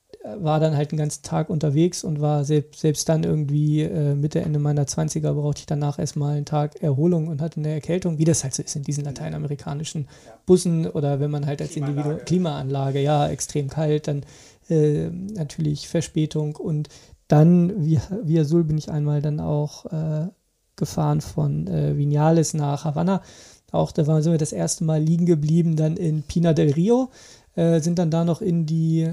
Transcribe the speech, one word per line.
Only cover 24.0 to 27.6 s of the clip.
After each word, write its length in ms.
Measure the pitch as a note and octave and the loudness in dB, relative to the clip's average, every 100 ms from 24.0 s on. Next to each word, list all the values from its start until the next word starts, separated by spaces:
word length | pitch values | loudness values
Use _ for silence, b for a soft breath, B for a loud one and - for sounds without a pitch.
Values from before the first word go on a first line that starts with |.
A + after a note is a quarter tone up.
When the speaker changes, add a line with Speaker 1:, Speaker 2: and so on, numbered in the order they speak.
| D3 | 2
Speaker 1:
waren, 160 | D#3 | 4
sind 100 | D#3 | 4
wir 60 | D#3+ | 2
das 140 | D#3 | 0
erste 300 | F#3+ E3 - | -2 -4 -2
Mal 180 | D#3+ D#3 | 0 0
liegen 260 | D#3 E3+ F3 | 2 2 2
geblieben, 500 | D#3+ D3+ E3 E3+ D#3 | 2 2 2 2 2
dann 200 | D#3 E3 | 0 0
in 260 | E3+ D#3 | -2 -2
Pina 320 | - F3 E3+ | -2 0 2
del 180 | D#3 D#3 | 4 4
Rio. 380 | C#3+ F#3 A#3+ B3+ b b b b | 4 4 2 0 b b b b
Äh, 260 | - | 0